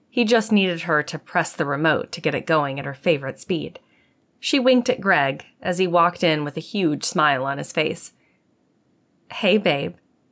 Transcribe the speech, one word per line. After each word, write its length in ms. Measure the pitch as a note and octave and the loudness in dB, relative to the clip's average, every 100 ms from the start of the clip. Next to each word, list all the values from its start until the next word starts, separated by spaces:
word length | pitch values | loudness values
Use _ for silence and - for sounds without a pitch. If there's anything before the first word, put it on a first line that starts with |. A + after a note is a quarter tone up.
| _ | _
He 160 | B3 | -2
just 280 | A3 A#3 A3 | 2 2 4
needed 300 | G#3 F#3+ E3 | 2 2 0
her 200 | E3+ D3+ | 0 0
to 160 | D3 D#3 | 0 -8
press 320 | - F3+ D#3+ | -4 -2 -2
the 140 | - C#3+ | -2 -2
remote 460 | C#3+ D#3+ C#3 - | 0 0 0 -2
to 100 | - | -6
get 140 | D#3+ C#3+ | -4 -2
it 100 | - | 0
going 340 | D#3+ C#3+ C#3 | 0 0 -4
at 60 | C#3 | -8
her 80 | |
favorite 460 | C3+ F3+ D3+ C3+ - | -4 0 0 -2 -8
speed. 400 | - F3 C#3+ - _ _ _ _ _ _ | -4 -4 -6 -12 _ _ _ _ _ _
She 200 | - C#4+ | -2 2
winked 280 | B3 B3+ A#3+ | 4 4 2
at 140 | - | -2
Greg 440 | G3 E3+ C#3 C#3+ - _ | 2 2 2 -2 -10 _
as 180 | F#3 F3 | -4 -2
he 80 | F#3 | 2
walked 360 | E3+ E3+ E3+ | 4 2 2
in 200 | F3 D3+ | 2 2
with 140 | D3 D#3+ | -2 -6
a 40 | |
huge 420 | - G#3 E3+ D3 | -6 -2 0 0
smile 400 | - D#3+ D3+ C3+ | -2 0 2 2
on 140 | C3+ C#3 | -2 -6
his 140 | B2+ | -6
face. 420 | - D#3 E3 - _ _ _ _ _ _ _ _ _ _ _ - | -2 -2 -4 -12 _ _ _ _ _ _ _ _ _ _ _ -18
"Hey, 280 | - G3+ G#3 | -4 2 2
babe, 380 | F#3+ C#3+ E3 - _ _ _ | 2 0 -2 -10 _ _ _